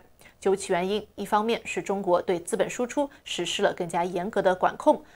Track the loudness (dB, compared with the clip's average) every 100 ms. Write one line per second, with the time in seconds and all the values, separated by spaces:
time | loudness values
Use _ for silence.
0 | -6 _ -20 _ 0 0 0 0 0 -2
1 | -6 -10 0 0 2 -2 -2 -6 -4 -2
2 | 2 2 2 -4 -2 -2 -2 -2 -4 -2
3 | -2 -4 -10 -6 -4 0 0 0 -4 -2
4 | -2 -2 -2 0 2 4 2 2 2 2
5 | 0